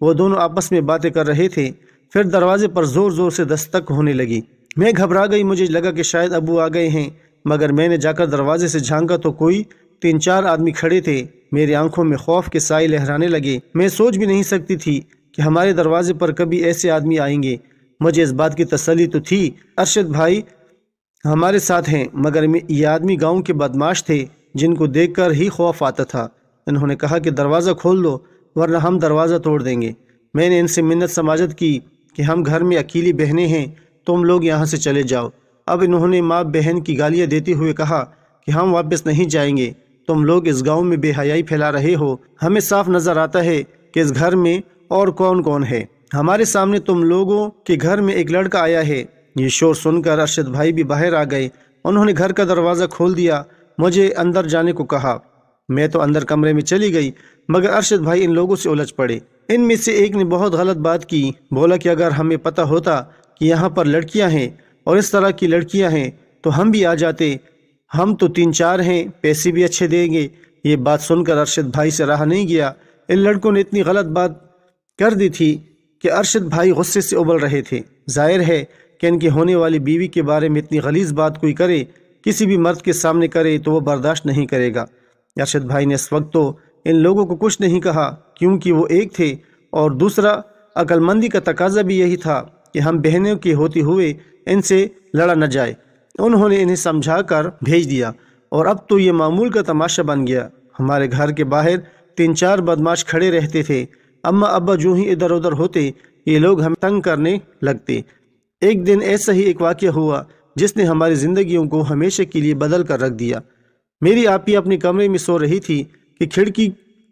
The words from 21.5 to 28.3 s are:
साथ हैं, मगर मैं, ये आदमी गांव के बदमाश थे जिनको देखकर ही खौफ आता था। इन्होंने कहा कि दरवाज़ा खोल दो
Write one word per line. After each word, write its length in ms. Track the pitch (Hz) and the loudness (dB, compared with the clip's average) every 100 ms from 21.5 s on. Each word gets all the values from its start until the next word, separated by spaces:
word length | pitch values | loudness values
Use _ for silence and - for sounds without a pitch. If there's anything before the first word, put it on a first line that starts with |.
| 202 | 2
साथ 220 | 156 175 | 2 0
हैं, 240 | 147 151 127 135 | 0 -2 -2 -2
मगर 300 | 151 156 156 | -2 2 2
मैं, 160 | 170 165 | 0 0
ये 140 | 147 151 | 0 0
आदमी 300 | 160 180 175 | 0 0 0
गांव 240 | 160 185 | 0 0
के 100 | 175 | -2
बदमाश 500 | 151 139 135 156 185 | -2 -2 -2 -2 -2
थे 220 | - 147 131 - _ 139 | -2 -4 -4 -14 _ -2
जिनको 300 | 160 160 151 | 0 0 0
देखकर 440 | 139 175 175 180 | 2 0 0 0
ही 140 | 147 190 | 2 0
खौफ 340 | - 170 160 | 0 -2 0
आता 220 | 139 135 | -2 -2
था। 240 | 131 127 113 - _ _ - | -6 -6 -8 -12 _ _ -4
इन्होंने 280 | 143 143 139 | -2 -2 -2
कहा 220 | 147 170 | -2 -2
कि 120 | 156 | -2
दरवाज़ा 400 | 143 143 165 180 | -2 0 0 0
खोल 280 | 170 180 185 | 0 0 2
दो 220 | 165 131 - | 0 -2 -10